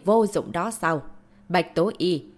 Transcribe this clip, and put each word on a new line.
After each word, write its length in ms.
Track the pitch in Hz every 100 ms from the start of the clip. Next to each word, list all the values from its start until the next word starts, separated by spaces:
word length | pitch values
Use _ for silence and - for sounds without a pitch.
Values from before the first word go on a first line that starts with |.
| 175
vô 200 | 226 208
dụng 240 | 170 -
đó 200 | 139 226
sao? 320 | 226 165 156 - - _ - -
Bạch 260 | 175 165 -
Tố 160 | 180 -
Y, 260 | 175 160 -